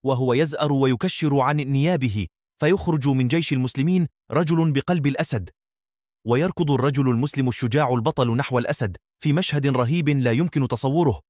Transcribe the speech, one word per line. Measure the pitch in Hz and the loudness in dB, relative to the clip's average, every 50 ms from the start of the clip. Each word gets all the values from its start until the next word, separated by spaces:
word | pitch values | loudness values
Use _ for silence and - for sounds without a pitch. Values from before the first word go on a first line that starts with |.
| - | -2
وهو | 131 131 123 131 123 120 | -2 0 0 2 2 2
يزأر | 135 160 151 147 - 151 147 | 2 2 0 0 -2 0 0
ويكشر | 143 135 135 131 127 113 - 185 - - 160 151 139 139 | 2 2 4 2 2 0 -2 -4 -2 0 0 0 2 2
عن | 127 135 147 | 2 2 0
نيابه، | 151 143 131 139 135 143 170 180 151 131 117 98 107 95 - _ _ _ _ _ - | 0 0 0 0 0 2 2 0 0 0 -2 -2 -2 -6 -6 _ _ _ _ _ -2
فيخرج | - 151 185 196 - 175 160 151 127 143 | 0 2 2 2 0 -2 -2 0 0 0
من | 135 131 127 120 | 2 2 2 2
جيش | 139 170 160 - | 0 0 0 0
المسلمين | - 131 127 127 - - 135 170 185 185 170 - _ _ _ - | -2 -2 -2 -2 -2 0 0 2 2 2 0 -2 _ _ _ -4
رجل | - 147 175 151 170 165 165 160 | -2 0 0 2 2 2 2 2
بقلب | 143 135 - - 180 170 135 | 0 0 0 0 -2 0 0
الأسد، | 143 135 - 160 - - 110 90 - _ _ _ _ _ _ _ _ _ _ _ _ _ _ - | -2 -2 -2 -2 -2 -2 -4 -6 -8 _ _ _ _ _ _ _ _ _ _ _ _ _ _ -2
ويركض | 110 120 135 160 185 - - 175 143 | 0 0 2 0 0 -2 -2 0 0
الرجل | 143 120 123 147 139 135 139 131 | 0 0 0 0 0 0 0 2
المسلم | 120 113 131 147 - 139 131 123 | 2 0 0 -2 -2 -2 -2 -2
الشجاع | 113 - - 120 110 147 151 123 127 | -2 -2 -2 -2 0 0 0 0 0
البطل | 123 110 156 160 - 127 120 113 | 0 -2 -2 0 0 0 0 0
نحو | 123 - - 127 123 | -2 -2 -2 -2 -2
الأسد | 117 - 147 - 123 101 87 - _ _ _ - | -2 -2 -4 -4 -4 -6 -6 -10 _ _ _ -6
في | - 156 | -2 0
مشهد | 143 170 185 - 147 147 139 | 0 0 0 0 -2 0 0
رهيب | 143 131 123 123 117 156 175 156 143 | 0 0 0 0 0 0 0 0 0
لا | 147 139 127 120 | 0 2 2 2
يمكن | 117 123 170 165 - 151 135 117 | 2 2 0 0 0 -2 -2 0
تصوره. | 127 117 - 135 139 165 175 143 101 76 _ _ | -2 -2 -2 0 0 2 2 2 0 -2 _ _